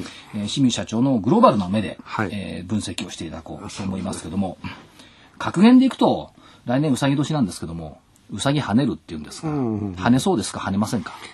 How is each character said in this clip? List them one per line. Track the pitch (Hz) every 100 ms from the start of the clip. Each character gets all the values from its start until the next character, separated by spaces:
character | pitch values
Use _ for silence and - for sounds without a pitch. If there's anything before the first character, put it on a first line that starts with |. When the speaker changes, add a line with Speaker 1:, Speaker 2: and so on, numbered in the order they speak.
| - - -
Speaker 1:
え | 107
ー、 | 104
清 | 147
水 | 131
社 | 113 92
長 | 113
の | 135 123
グ | 98
ロ | 202
ー |
バ | 240
ル | 117
な | 90
目 | 107
で、 | 92 -
Speaker 2:
は | - - 98
い。 |
Speaker 1:
え | 101 90 87 90
ー、 |
分 | 104
析 | 92 90 90
を |
し | -
て | 85
い |
た | 80
だ |
こ | - 101
う | 101
と | -
思 | 95 95
い |
ま | 92
す | 90
け | 90
ど | 92
も、 | 92 -
Speaker 2:
あ、 | -
そ |
う |
で | -
す |
ね。 | - - - - - -
Speaker 1:
格 | - 170
言 | 220 254
で | 262
い |
く | -
と、 | 202 92 73 - - - -
来 | 131
年 | 156
う | 120
さ | 139
ぎ | 143
年 | 143
な | 151
ん | 98
で |
す | -
け | 80
ど | 82
も、 | 78 - _ _ -
う | 98
さ | 135
ぎ | 147
跳 | 107
ね | 110 135
る | -
っ |
て | -
い | 80
う |
ん |
で | 73
す | -
が、 | 160
Speaker 2:
う |
ん | 147
う |
ん | 120 107 101
う |
ん。 |
Speaker 1:
跳 | 90 110
ね | 127
そ | -
う | 151
で |
す | 92
か、 | 92
跳 | 101
ね | 98
ま | 107
せ | 110
ん |
か？ | 80 - -